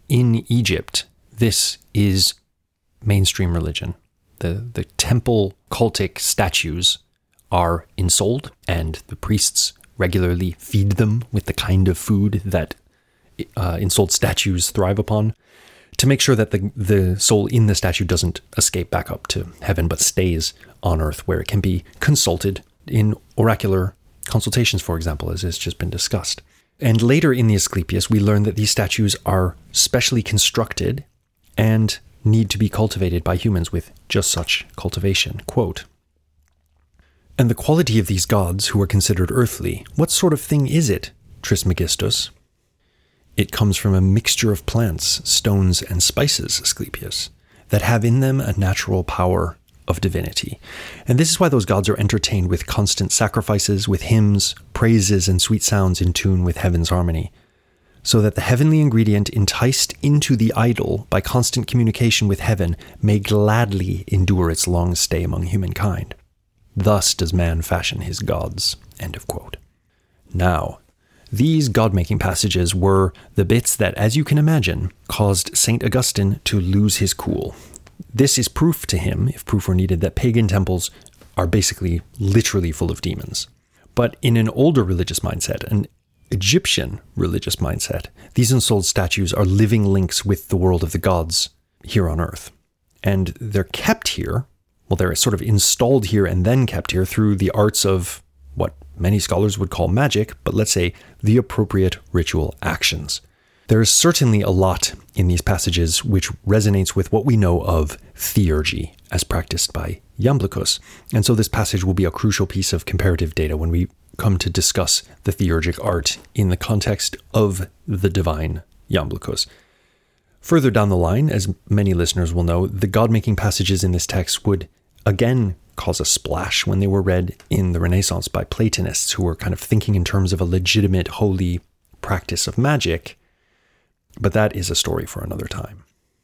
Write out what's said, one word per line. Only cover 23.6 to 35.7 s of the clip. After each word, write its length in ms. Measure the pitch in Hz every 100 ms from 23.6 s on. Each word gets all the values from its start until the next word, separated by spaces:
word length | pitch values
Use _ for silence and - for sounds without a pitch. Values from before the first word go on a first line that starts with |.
| 104 95 92 - _ -
consultations, 560 | - 113 110 123 113 95
for 160 | - 82
example, 340 | 82 73 82
as 120 | 85
has 160 | 90 -
just 200 | - -
been 120 | 87
discussed. 500 | 87 - 101 - - - _ _ -
And 220 | 123 110
later 300 | 117 147 156
in 140 | 127 113
the 60 |
Asclepius, 540 | 104 - 98 - 92 -
we 100 | 110
learn 260 | 101 104
that 120 | 104 101
these 140 | 107
statues 440 | - 95 - 104 - -
are 300 | 95 92 - -
specially 500 | - - 123 - 120
constructed 800 | - 107 - - 110 - - 139 - _ _ _ _ -
and 420 | 110 110 110 - - _
need 240 | 110 110 104
to 80 | 98
be 100 | 107
cultivated 540 | 98 107 - 92 87
by 140 | 85 90
humans 340 | 117 92 85
with 200 | 87 - - -
just 220 | - 95
such 340 | - 82 - - -
cultivation. 680 | 92 - 98 95 - - -
Quote, 380 | - 101